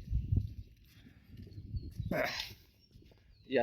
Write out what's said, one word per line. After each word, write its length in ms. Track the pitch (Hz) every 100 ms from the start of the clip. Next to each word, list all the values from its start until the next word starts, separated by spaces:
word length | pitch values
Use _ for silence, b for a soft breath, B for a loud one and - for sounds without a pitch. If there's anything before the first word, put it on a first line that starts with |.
| - - - - - - - - - B B B B B - - - - - - - - - - - - - _ _ - - - - - -
যে 60 | 127